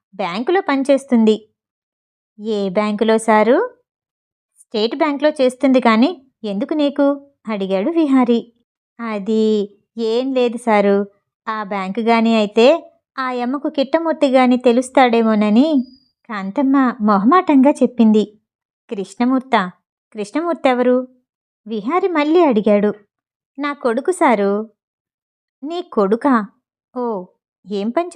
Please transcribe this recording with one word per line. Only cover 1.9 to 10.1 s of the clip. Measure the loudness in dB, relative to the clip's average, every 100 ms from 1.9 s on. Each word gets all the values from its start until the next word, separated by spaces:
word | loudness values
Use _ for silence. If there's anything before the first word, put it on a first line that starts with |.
| _ _ _ _ -14
"ఏ | -8 -6 -4
బ్యాంకులో | -4 -4 -2 0 0
సారు?" | 2 2 2 2 -2 -10 _ _ _ _ _ _ _ _
"స్టేట్ | _ -4 -4 -2
బ్యాంకులో | -2 0 -2
చేస్తుంది | 0 -2 0 2 2
కానీ | 2 2 2 -2 _ _
ఎందుకు | -10 -6 -4
నీకు?" | -2 -2 0 0 -2 -8 _ -10
అడిగాడు | -8 -4 -2 -2
విహారీ. | 0 2 2 2 0 -4 _ _ _ _ -16
"అది | -10 -8 -2 0 2 0 -2 _ _ -8
ఏం | -4